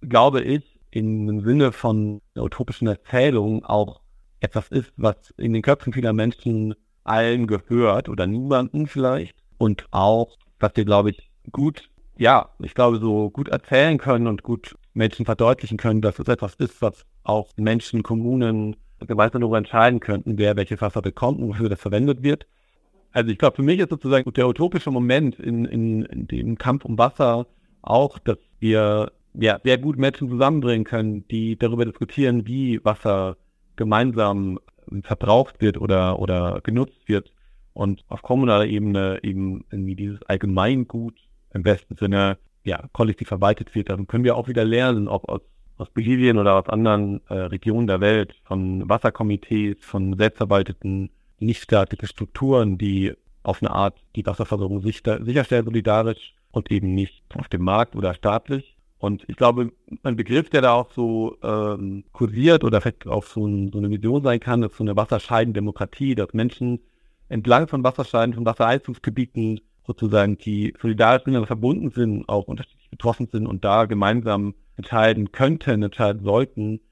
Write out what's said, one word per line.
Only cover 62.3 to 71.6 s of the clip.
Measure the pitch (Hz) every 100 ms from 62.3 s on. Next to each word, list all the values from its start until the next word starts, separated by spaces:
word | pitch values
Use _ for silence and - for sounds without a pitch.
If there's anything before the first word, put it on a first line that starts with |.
| 107 143 165
oder | 123 110
vielleicht | 117 - -
auch | 107
so | - - 104
ein, | 101 98
so | 101
eine | 104
Vision | 104 110 135
sein | 139 117
kann, | - 120
ist | 110 -
so |
eine | 107 101
wasserscheidende | 110 110 - 117 117 107
Demokratie, | 104 - 98 - 139
dass | 123 98
Menschen | 107 120 - 123 120 _ _ _ _ _
entlang | - 107 120 156
von | 139
Wasserscheiden, | 127 127 127 120 117
von | 117 117
Wassereinzugsgebieten | 113 113 135 - 120 - 110 123 - 110 110 _ _ -
sozusagen, | - 110 104 101 101
die | - 104 104 -
solidarisch | 117 107 110 127 -
miteinander | 131 110
verbunden | 113